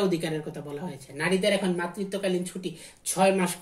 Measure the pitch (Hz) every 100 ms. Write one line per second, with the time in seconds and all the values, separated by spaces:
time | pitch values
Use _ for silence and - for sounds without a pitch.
0 | 196 165 165 156 147 147 147 143 175 135
1 | - 139 165 190 208 202 190 175 - 208
2 | 190 196 196 180 180 185 175 - - -
3 | - 175 196 190 180 -